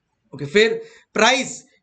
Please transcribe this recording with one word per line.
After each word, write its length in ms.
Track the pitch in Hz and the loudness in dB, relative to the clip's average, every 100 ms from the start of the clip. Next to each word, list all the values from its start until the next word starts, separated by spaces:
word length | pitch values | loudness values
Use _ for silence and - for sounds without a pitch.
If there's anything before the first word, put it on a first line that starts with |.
| _ _ _ | _ _ _
ओके, 120 | 139 143 | -14 -2
फिर 340 | 202 220 226 - _ _ | 2 2 0 -10 _ _
price 480 | - 220 262 - - _ _ | 0 2 2 -4 -12 _ _